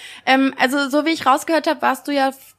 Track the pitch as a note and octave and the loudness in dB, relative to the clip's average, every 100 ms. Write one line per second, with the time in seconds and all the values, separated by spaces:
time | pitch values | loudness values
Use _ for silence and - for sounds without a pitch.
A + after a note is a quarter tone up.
0 | - - - C4 C4+ C4 C4 C#4+ C#4 D4 | -20 -10 0 2 2 0 0 0 0 0
1 | D4 E4 C4+ C#4 - D#4+ D#4 D4+ A#3+ C4 | 0 0 2 2 2 0 0 0 0 -2
2 | - C#4+ C4+ C4+ - | -2 0 -2 -4 -16